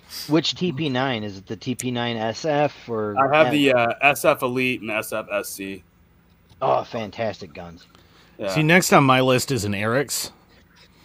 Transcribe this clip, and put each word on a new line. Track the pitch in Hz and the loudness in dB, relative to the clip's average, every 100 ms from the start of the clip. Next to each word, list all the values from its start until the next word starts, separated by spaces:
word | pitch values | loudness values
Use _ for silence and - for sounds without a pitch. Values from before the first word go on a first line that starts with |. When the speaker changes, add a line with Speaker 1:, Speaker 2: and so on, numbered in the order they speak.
| - - - | -20 -14 0
Speaker 1:
Which | 156 - - | 2 2 -2
T | 185 | -4
P | 139 156 | -2 -2
nine? | 127 135 117 | 0 0 -2
Is | 107 98 | -6 -10
it | - | -12
the | 110 | -8
T | - 123 | -6 -4
P | 123 | -4
nine | 120 120 117 | -4 -2 -2
S | 113 110 | -2 -2
F | 160 147 147 - - | 0 2 0 -2 -8
or | 113 107 104 | -4 -2 2
Speaker 2:
I | 135 151 | 4 4
have | 151 | 4
Speaker 1:
F? | |
Speaker 2:
the, | 147 139 | 4 4
uh, | 123 117 - | 4 2 2
S | 139 139 175 | 2 4 2
F | 139 | 2
Elite | 131 123 127 123 | 0 0 0 -2
and | 110 | -4
S | 110 110 | -6 -4
F | 110 87 | -6 -4
S | 101 - | -4 -4
C. | - 98 95 - _ _ _ _ _ _ _ | -8 -10 -10 -16 _ _ _ _ _ _ _
Speaker 1:
Oh, | 131 127 | 0 0
fantastic | - 120 104 95 110 95 90 | -2 -8 -8 -6 -6 -6 -14
guns. | 73 87 82 - _ _ _ _ - | -16 -16 -18 -20 _ _ _ _ -10
Speaker 2:
Yeah. | 101 | -4
Speaker 3:
See, | 95 | 0
next | 156 175 - | 4 4 6
on | 175 | 6
my | 139 127 | 6 4
list | 131 127 - | 4 2 0
is | 131 | -2
an | 104 101 | -2 -2
Eric's. | 107 123 147 - - - _ _ _ _ - _ | -2 -2 -2 -6 -8 -12 _ _ _ _ -20 _